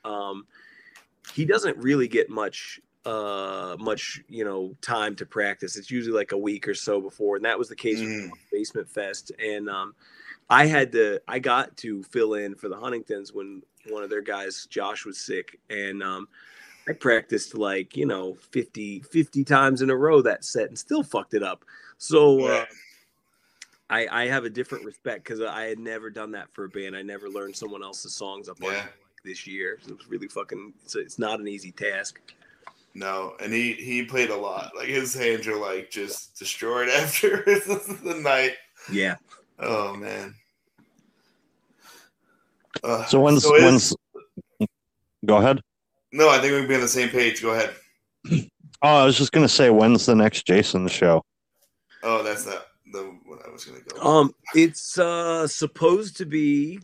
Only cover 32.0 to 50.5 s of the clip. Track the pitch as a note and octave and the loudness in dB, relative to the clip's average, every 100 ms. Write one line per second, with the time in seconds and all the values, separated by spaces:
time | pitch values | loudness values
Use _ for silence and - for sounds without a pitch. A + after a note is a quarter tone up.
32 | G2 - - _ _ _ - _ _ - | -10 -16 -20 _ _ _ -20 _ _ -12
33 | G2 F#2+ F#2+ - G#2 A2+ A#2+ A#2 B2+ B2 | -8 -6 -8 -10 -6 -4 -4 -6 -6 -6
34 | A#2+ C3 A#2 G#2 G2+ F#2+ - G2+ B2+ C3+ | -4 -2 -2 -2 -6 -8 -10 -10 -6 -4
35 | B2+ C3 A#2 A2+ A2 G#2+ G2+ F#2+ F#2 G#2 | -4 -4 -2 -2 -4 -6 -4 -8 -10 -10
36 | G2+ - - - F#2+ - A2+ B2 B2 C#3 | -10 -12 -16 -14 -12 -8 -4 -2 0 0
37 | D#3 - G#3 G3+ - G3+ G3 G3 - F#3 | 0 0 0 2 2 2 0 -6 -6 -10
38 | F3+ D#3+ D3 C3+ C3 - _ _ - G2 | -8 -4 0 2 0 -4 _ _ -8 -4
39 | F#2+ E2+ _ - _ _ A#2 A2 G2+ G2+ | -2 -4 _ -20 _ _ -4 -4 -4 -8
40 | G#2 G2+ G2 G#2 _ _ _ _ _ _ | -12 -12 -12 -18 _ _ _ _ _ _
41 | _ _ _ _ _ _ _ _ - - | _ _ _ _ _ _ _ _ -20 -20
42 | _ _ _ _ _ _ _ - - A2+ | _ _ _ _ _ _ _ -8 -2 -2
43 | - C3+ C#3+ D3 D3+ D3+ E3+ C3 - - | 4 6 8 8 8 8 8 8 4 -4
44 | _ - - - - _ G#3+ - _ _ | _ -20 -20 -20 -20 _ -8 -8 _ _
45 | _ _ G#2+ G#2 A#2 C3+ - _ _ _ | _ _ 6 6 8 4 0 _ _ _
46 | _ C#3 D#3 C3+ C#3 C#3+ C3 C3 B2 B2 | _ 4 6 6 4 0 0 0 2 0
47 | A#2+ B2 A#2 A2 A2+ A2+ A2 - _ _ | 0 2 2 0 -2 0 -2 -4 _ _
48 | _ _ - D3+ - _ - _ D3 D3 | _ _ -2 -2 -2 _ -20 _ 6 8
49 | C3+ B2 C#3+ D#3+ C#3 - C3 A2 A2 A#2 | 8 6 4 6 6 8 8 8 8 8
50 | - A2 G#2+ - - | 8 6 6 4 4